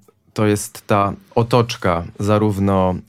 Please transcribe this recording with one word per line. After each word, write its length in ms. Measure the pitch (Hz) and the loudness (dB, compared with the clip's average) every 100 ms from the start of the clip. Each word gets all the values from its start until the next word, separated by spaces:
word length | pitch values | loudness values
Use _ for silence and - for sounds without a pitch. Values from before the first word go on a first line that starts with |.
| _ _ _ | _ _ _
to 120 | - 107 | -2 0
jest 420 | 104 - - - | 0 -4 -10 -2
ta 260 | 104 101 - - - | 0 0 -4 -6 -2
otoczka 680 | 117 127 120 - 98 85 87 - | 2 2 0 -2 -2 -2 -4 -6
zarówno 760 | 104 107 107 98 98 95 92 90 | 0 2 0 0 0 2 2 -2